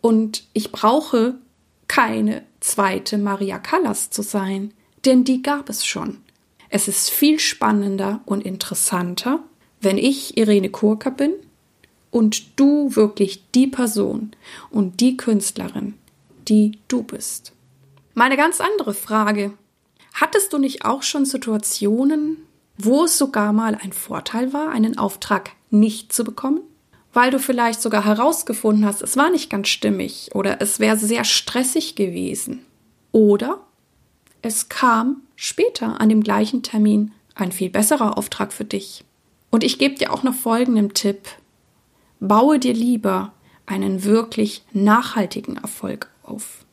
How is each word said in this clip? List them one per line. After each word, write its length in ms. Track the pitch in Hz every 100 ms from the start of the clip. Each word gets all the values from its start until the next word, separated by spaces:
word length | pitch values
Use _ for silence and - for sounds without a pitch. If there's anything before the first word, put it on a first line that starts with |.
Und 460 | 233 220 220 - _
ich 180 | 220 208
brauche 640 | - 214 269 302 240 226 254 _ _ _ _ _
keine 560 | - 226 220 214 - - _
zweite 580 | - - 196 185 - 208
Maria 420 | 202 196 196 185
Callas 500 | - 349 294 202 -
zu 120 | -
sein, 520 | 208 208 190 196 208 _ _ _ 262
denn 180 | 262
die 180 | 254 254
gab 280 | 269 285 285
es 160 | 214 -
schon. 320 | - 165 - _ _ _ _ _
Es 180 | 202 -
ist 220 | 196 -
viel 300 | - 294 311
spannender 840 | - - 220 208 202 196 196 208 -
und 180 | 202
interessanter, 960 | 190 185 - 185 - 180 175 180 247 302 - _ _ _
wenn 160 | 196 196
ich 400 | 262 269 - -
Irene 320 | 220 202 190
Kurka 400 | - 208 214 269
bin 240 | 262 285 392 - _ _ _ _ _ _
und 480 | 240 214 - - -
du 360 | 277 294 285 -
wirklich 540 | 214 208 196 - _
die 160 | 247 269
Person 640 | 262 240 214 202 214 214 - - - -
und 280 | 214 190 180
die 180 | 247 254
Künstlerin, 760 | - 214 - - - - 208 - _ _ _ _ -
die 320 | 214 214 214 _
du 160 | 247
bist. 500 | 220 208 - - - _ _ _ _ _ _
Mal 120 | - 247
eine 120 | 269
ganz 240 | 311 359
andere 320 | 370 415 254
Frage. 600 | 196 - 220 208 208 202 202 _ _ _ _ _
Hattest 400 | - 480 415 392
du 40 | 294
nicht 280 | 269 269 -
auch 180 | 269
schon 220 | - 294 269
Situationen, 1120 | 262 233 214 214 - 202 220 277 302 302 311 - _ _ -
wo 260 | 208 277
es 140 | 339 -
sogar 360 | 269 220 208
mal 220 | 214 226 214
ein 180 | 190
Vorteil 600 | - - 165 - 226 254
war, 160 | 277 311
einen 280 | 269 220 -
Auftrag 540 | 202 - - 196 - _ _
nicht 440 | 208 220 214 -
zu 100 | -
bekommen? 380 | 220 - 269 311 - _ _ _ _
Weil 180 | 240 247
du 80 | 262
vielleicht 420 | 269 247 233 226
sogar 220 | 233 214
herausgefunden 840 | 208 214 262 320 - 220 220 214 208
hast, 160 | 202
es 140 | - 254
war 140 | 311
nicht 200 | 349 -
ganz 200 | 196 196
stimmig 640 | - 214 196 185 - -
oder 280 | 196 196 -
es 200 | 208 -
wäre 160 | 214 220
sehr 260 | 214 233
stressig 720 | 226 - - 240 254 320 311 -
gewesen. 720 | 196 175 185 - - - _ _ _ _ _
Oder 480 | 226 214 202 240 392 _ _ _ _ _ _ _ _
es 260 | 233 220 -
kam 540 | - 240 226 240 277 _ -
später 640 | - - 453 494 220 220
an 100 | 220
dem 120 | 220
gleichen 400 | 214 202 214 247
Termin 500 | - 220 208 208 214 - _
ein 180 | - 185
viel 180 | - 185
besserer 480 | 185 214 294 214 -
Auftrag 360 | 208 - 202
für 120 | - -
dich. 380 | 101 - - _ _ _ _ _
Und 140 | 226
ich 160 | 254 254
gebe 160 | 277 277
dir 180 | -
auch 100 | -
noch 120 | 262 254
folgenden 580 | 233 226 247 226 202
Tipp. 340 | - 202 196 - - _ _ _ _ _ _ _ _
Baue 400 | 196 208 269 302
dir 140 | 254
lieber 600 | 226 240 240 208 190 196 _ _ _ -
einen 380 | 196 196 190
wirklich 600 | 196 220 226 220 208 - _
nachhaltigen 840 | 208 202 220 254 - 180 - - -
Erfolg 520 | - - - - - _
auf. 420 | - - - - _